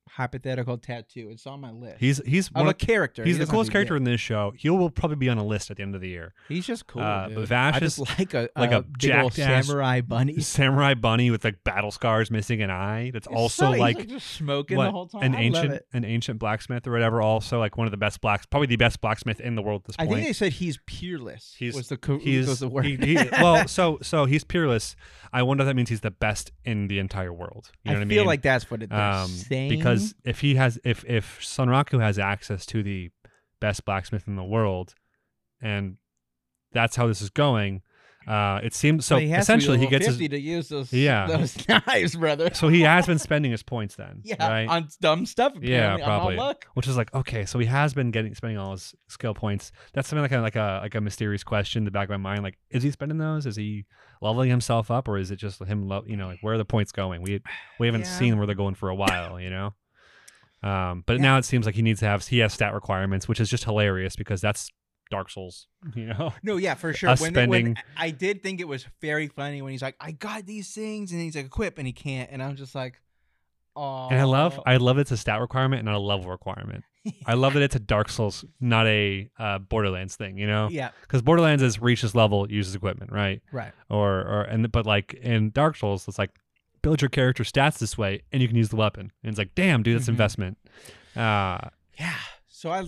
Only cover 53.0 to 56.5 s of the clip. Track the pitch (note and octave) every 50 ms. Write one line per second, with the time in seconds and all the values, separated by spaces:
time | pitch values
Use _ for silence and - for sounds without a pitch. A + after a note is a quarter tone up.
53 | C#3 D3 D#3 D#3+ D#3 D#3 D#3 D#3 C#3 B2+ G2+ G#2+ G#2+ G#2 G#2+ G#2 G2 - _ _
54 | _ _ _ _ - G#2+ A2 B2 C3 B2+ B2 B2 - - A#2+ A#2 - - - C3+
55 | C3 A#2 G#2 G2 F#2+ F#2 G2+ F#2+ G#2+ G2+ F#2+ - F#2 F#2 G#2+ G#2 G2 F#2+ G2 G2+
56 | G#2+ G#2 A2 G2+ F#2+ F#2 F2+ - - G#2+